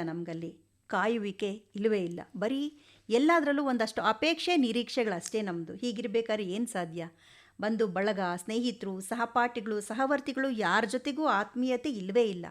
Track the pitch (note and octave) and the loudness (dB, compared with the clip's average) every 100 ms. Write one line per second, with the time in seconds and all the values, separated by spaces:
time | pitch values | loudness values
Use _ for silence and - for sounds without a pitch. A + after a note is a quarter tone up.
0 | E3 E3+ E3+ E3 E3 - _ _ - G3 | -4 -4 -6 -8 -8 -12 _ _ -4 0
1 | G#3+ A#3 G3+ F#3+ G3+ G#3+ - G3+ A3 G#3 | 2 0 -2 -4 -4 -6 -10 -2 2 2
2 | F3 F3 - F#3+ G#3+ C4+ D4 D4+ - - | 0 -4 -10 -4 -2 0 -4 -8 -20 -20
3 | - A#3 D4+ E4+ C#4+ C#4+ C#4 B3 A3 - | 0 4 6 6 4 2 2 0 0 0
4 | G3+ A3 D4+ E4 F4+ E4+ A#3+ A#3 A#3 C4 | 0 2 2 2 2 4 4 0 0 0
5 | G#3+ E3+ - A3 G3+ E3+ E3 F#3+ B3 G#3+ | 0 -2 -4 -4 -2 -4 -6 -6 -4 -4
6 | A3+ A3+ A3+ G#3+ F#3 G3+ A#3+ F#3+ E3 E3 | -2 -2 0 -2 -2 -4 -2 -4 -4 -6
7 | E3 - - - - - G#3+ A3 G#3+ F3+ | -10 -14 -20 -20 -20 -4 -2 2 2 2
8 | G#3 F#3+ F3+ F3+ - A3+ A#3+ - G3 F#3+ | 0 2 0 -2 -2 0 0 -2 -6 -6
9 | F#3+ A#3 - B3 A#3+ A#3+ G#3 G#3 G#3 A3 | -4 -2 0 2 2 0 -4 -4 -4 -2
10 | C4+ C#4+ D4 C4+ C4+ A3 F3+ G#3 A3+ B3+ | 2 2 0 -2 -2 0 2 4 2 0
11 | C#4+ C#4 D4+ G3+ G#3 B3 B3+ B3 D4+ G#3+ | -2 0 2 2 0 -2 0 0 -2 -4
12 | F#3 A#3 A3+ F3+ E3 | 0 2 2 0 -10